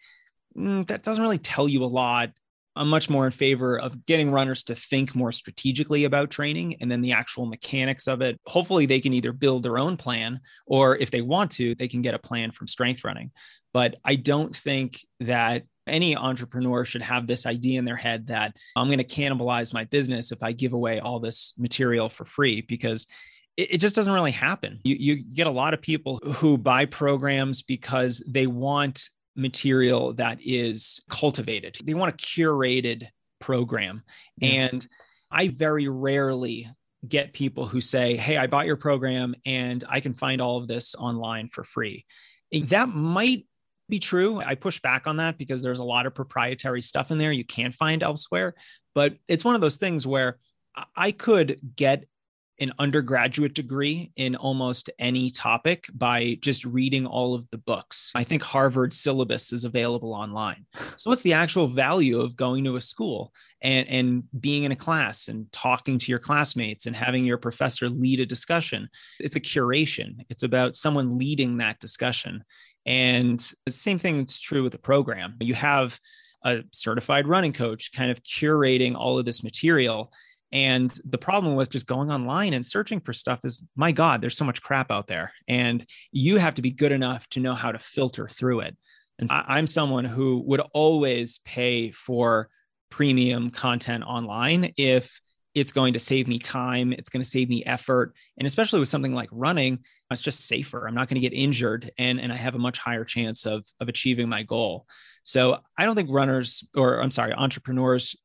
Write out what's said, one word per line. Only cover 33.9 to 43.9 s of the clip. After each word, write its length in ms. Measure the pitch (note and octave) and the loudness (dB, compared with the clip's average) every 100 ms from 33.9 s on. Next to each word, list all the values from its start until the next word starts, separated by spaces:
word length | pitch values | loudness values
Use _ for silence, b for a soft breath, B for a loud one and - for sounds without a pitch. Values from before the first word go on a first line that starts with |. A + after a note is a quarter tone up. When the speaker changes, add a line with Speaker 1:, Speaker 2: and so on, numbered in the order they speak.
| A#2+ - B B - | -6 -16 B B -2
Speaker 2:
Yeah. 120 | C3+ | 2
Speaker 1:
And 380 | C3+ B2+ B2+ - b b b b | 2 0 -4 -10 b b b b
I 180 | D#3 F#3 | 0 0
very 400 | B2 D#3 D3+ C#3 | 0 0 0 -2
rarely 800 | C3 C3+ C#3 C3+ B2+ B2 A2+ A#2 - _ _ A#2 | -2 0 0 0 -2 -4 -6 -12 -20 _ _ -2
get 240 | C#3+ C#3+ | -2 -2
people 340 | - C3+ C3+ A#2 | -4 -4 -2 -4
who 140 | B2 | -2
say, 360 | - C3 B2 A#2 | 0 2 2 0
"Hey, 200 | B2+ D3+ | 0 0
I 120 | B2+ | 2
bought 180 | C#3 D#3+ | 2 0
your 100 | C#3+ | 0
program 580 | D3+ C#3 C3 B2+ B2 B2 C3+ | 0 0 0 -2 -4 -4 -4
and 360 | C3 B2 B2 - | -2 -2 -4 -2
I 120 | C3+ | -2
can 140 | C3+ | -2
find 260 | A#2+ C3+ C3 | -4 -2 0
all 180 | B2 B2 | 0 -2
of 100 | A#2+ | -4
this 260 | A#2+ - | -6 -6
online 540 | - A#2+ A#2 A2+ A2+ A2+ | -4 -4 -4 -4 -6 -8
for 160 | - | -14
free." 400 | - B2 G#2+ G2 - b b b _ | -10 -6 -6 -8 -18 b b b _
That 360 | D#3 C#3+ G3 B3+ | -2 2 2 2
might 580 | D#3+ D#3+ F3+ B3 B3+ - _ _ _ | 0 0 2 2 0 -4 _ _ _
be 100 | - | -6